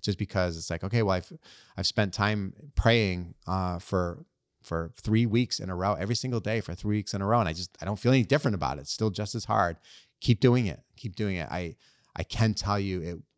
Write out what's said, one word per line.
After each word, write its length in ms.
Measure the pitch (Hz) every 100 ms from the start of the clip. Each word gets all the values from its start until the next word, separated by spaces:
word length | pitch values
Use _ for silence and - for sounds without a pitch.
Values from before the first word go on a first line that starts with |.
Just 160 | - 95
because 380 | 101 98 90 82
it's 140 | -
like, 140 | 85
"Okay, 180 | 95 117
well, 140 | 104 92
I've, 160 | - 160 - - _ -
I've 100 | 95
spent 260 | - 101
time 400 | - 101 107 95 - -
praying, 600 | - 117 117 101 90 85 - -
uh, 320 | 95 92 87
for, 460 | - 95 87 85 170 _ _ _
for 300 | - 82 82 -
three 260 | 101 110 117
weeks 320 | 113 123 -
in 120 | 92
a 40 |
row, 200 | 90 98
every 200 | 101 101
single 260 | 117 131 117
day 200 | 104 113
for 140 | -
three 240 | 87 104 107
weeks 160 | 101
in 80 | 98
a 40 | 98
row, 140 | 120
and 80 | 92
I 60 |
just, 220 | 85 90 -
I 60 | 90
don't 120 | 104
feel 140 | 120
any 120 | 131
different 300 | 101 147 135
about 220 | 98 69 71
it. 40 |
It's 100 | 69
still 180 | - 110
just 240 | 95 104
as 120 | 110 -
hard." 320 | 110 87 80 - - _ _
Keep 200 | - 113
doing 260 | 127 123 107
it. 140 | - _ _
Keep 200 | 107 90
doing 200 | 104 92
it. 120 | 76
I, 280 | 90 87 - _ _ _ -
I 80 |
can 280 | 90 - 113
tell 260 | 101 104 101
you 440 | 98 92 82 85 -